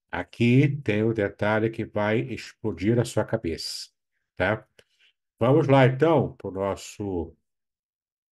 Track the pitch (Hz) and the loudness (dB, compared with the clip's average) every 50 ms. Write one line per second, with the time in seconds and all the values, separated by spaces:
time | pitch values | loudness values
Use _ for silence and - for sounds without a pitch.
0 | _ _ - 85 90 - - - 117 120 123 131 147 151 - - - - 104 104 | _ _ -8 -8 -8 -8 -4 0 2 4 4 4 4 2 0 -4 -4 -2 -2 0
1 | 110 117 113 110 101 98 - - 104 104 107 110 107 113 110 - 107 - - 107 | 0 0 0 -2 -2 -4 -4 -2 -2 0 0 0 0 -2 -4 -6 -10 -6 -4 -2
2 | 104 104 107 120 131 127 110 101 - - - _ - 110 95 82 92 104 117 120 | -2 0 0 -2 -4 -6 -10 -12 -14 -16 -20 _ -8 -8 -6 -2 0 0 2 2
3 | 120 131 - 113 101 - - - - 85 80 - - - - - - - _ _ | 0 -2 -2 -4 -4 -2 -4 -6 -4 -6 -8 -6 -10 -12 -12 -12 -16 -18 _ _
4 | _ _ _ _ _ _ _ - 90 95 107 110 - _ _ _ _ _ _ _ | _ _ _ _ _ _ _ -2 -2 -2 -2 -4 -6 _ _ _ _ _ _ _
5 | _ _ _ _ _ _ _ _ 113 120 139 160 156 131 135 135 131 123 131 131 | _ _ _ _ _ _ _ _ 2 4 4 4 4 4 6 6 6 6 4 2
6 | 151 160 165 139 104 82 - _ - 98 92 95 98 98 95 90 - - - - | 2 4 4 2 2 0 -6 _ -12 -10 -6 -4 -2 -2 -4 -6 -8 -18 -12 -8
7 | 104 101 92 87 80 80 - _ _ _ _ _ _ _ _ _ _ _ _ _ | -8 -6 -4 -6 -6 -8 -12 _ _ _ _ _ _ _ _ _ _ _ _ _
8 | _ _ _ _ _ _ | _ _ _ _ _ _